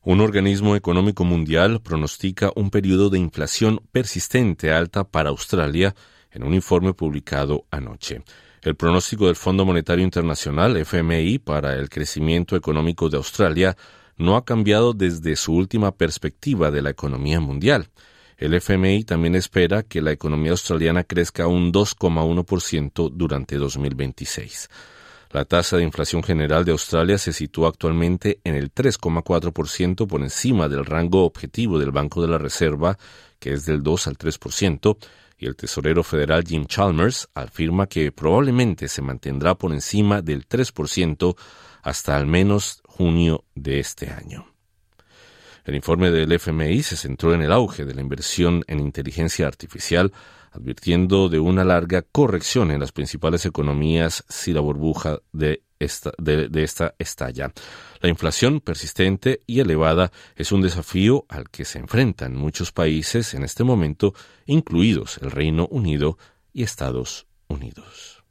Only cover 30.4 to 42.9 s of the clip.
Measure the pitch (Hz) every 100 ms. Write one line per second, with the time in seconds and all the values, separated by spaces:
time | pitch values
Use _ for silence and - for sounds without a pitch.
30.4 | 123 117 76 69 71 78 85 92 90 -
31.4 | - - 117 82 69 69 71 87 82 82
32.4 | 73 - 82 73 85 98 - - - _
33.4 | 64 71 73 76 71 82 - 69 80 76
34.4 | - - 98 71 107 104 - _ _ _
35.4 | 64 65 - - 76 82 82 80 71 80
36.4 | 85 80 71 - 98 80 98 - - -
37.4 | 65 - 80 90 98 87 73 - 76 101
38.4 | 139 123 120 82 71 - 67 64 69 67
39.4 | 78 92 85 73 - 104 104 104 80 71
40.4 | - 117 127 - 73 - 87 76 87 90
41.4 | - - - - - 65 - 71 71 85
42.4 | 98 101 - - _